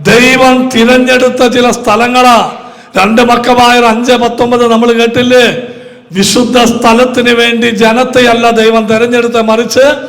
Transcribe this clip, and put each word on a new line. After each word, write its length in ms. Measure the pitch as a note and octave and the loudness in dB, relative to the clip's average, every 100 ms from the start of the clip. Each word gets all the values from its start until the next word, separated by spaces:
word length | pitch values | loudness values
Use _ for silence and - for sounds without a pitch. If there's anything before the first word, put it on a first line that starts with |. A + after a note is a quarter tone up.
ദൈവം 680 | D3+ A3+ B3+ C4 C4 B3+ B3+ | 0 2 2 2 2 2 0
തിരഞ്ഞെടുത്ത 720 | A3+ A#3 B3+ B3+ B3+ B3+ B3+ B3 | 0 2 2 2 0 0 0 0
ചില 180 | B3 B3 | 0 -2
സ്ഥലങ്ങളാ. 680 | - A3+ G#3+ A#3+ B3+ B3 A3+ D#3+ - - - - F#3 | -2 -2 -2 0 2 2 2 0 -8 -18 -20 -8 -4
രണ്ട് 260 | G3+ A3+ | 0 2
മക്കബായർ 640 | A#3+ A#3+ B3 B3 A#3+ A#3+ | 2 0 0 2 2 2
അഞ്ച് 280 | A#3 A3 A#3+ | 2 0 0
പത്തൊമ്പത് 600 | B3 A#3 - A#3+ A#3+ A#3+ | 0 -2 -2 -2 0 0
നമ്മൾ 200 | A3+ A#3 | 0 0
കേട്ടില്ലേ? 540 | A#3 A#3 B3 B3 B3+ A3+ E3 - - - - - | 0 0 0 0 2 2 -2 -10 -16 -20 -20 -8
വിശുദ്ധ 460 | F#3 G3 - A#3 B3 | -4 -2 0 0 0
സ്ഥലത്തിന് 680 | A#3 A3+ A#3+ A3+ B3+ B3 A#3+ | 0 0 0 2 0 0 0
വേണ്ടി 360 | A#3 A#3 A#3 A#3 | 0 0 -2 -2
ജനത്തെയല്ല 840 | G3+ A3 A#3 B3+ B3+ A#3+ A#3 A#3 | 0 0 0 0 0 2 2 0
ദൈവം 340 | A3 A3 A3+ G#3+ | 0 0 0 0
തെരഞ്ഞെടുത്ത, 500 | A3 A#3+ A#3+ A#3 A#3 | -2 0 -2 -2 -2
മറിച്ച് 480 | A3 A3+ A#3+ B3 C#4 D4 | -2 -2 -2 0 0 -2